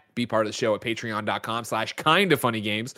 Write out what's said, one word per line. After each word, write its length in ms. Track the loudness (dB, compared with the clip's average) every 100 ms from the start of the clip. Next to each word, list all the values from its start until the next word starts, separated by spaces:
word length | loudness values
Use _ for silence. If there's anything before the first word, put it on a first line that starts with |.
| _ -6
be 80 |
part 220 | 0 0 0
of 40 |
the 60 | 0
show 180 | 0
at 60 | 0
patreon 460 | -2 -6 -4 -4 -2
dot 160 | -4
com 200 | -4 -6
slash 300 | -4 -4 -4
kinda 460 | -2 4 6 6 4
funny 240 | 2 0
games. 320 | -2 -2 -4